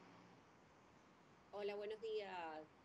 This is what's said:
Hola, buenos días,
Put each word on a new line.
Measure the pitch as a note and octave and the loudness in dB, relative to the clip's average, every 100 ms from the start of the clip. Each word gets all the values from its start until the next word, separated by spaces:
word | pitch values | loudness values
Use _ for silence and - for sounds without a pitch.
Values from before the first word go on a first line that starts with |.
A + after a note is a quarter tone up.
| - - - - - - - - - - - - - - - | -12 -14 -14 -16 -16 -18 -18 -18 -18 -18 -18 -18 -18 -18 -4
Hola, | G#3 G#3 G3+ | 4 4 6
buenos | G#3 G#3+ | 4 4
días, | A3 G#3+ G3 F3+ E3 D#3 D#3 - | 6 6 6 2 2 0 -4 -10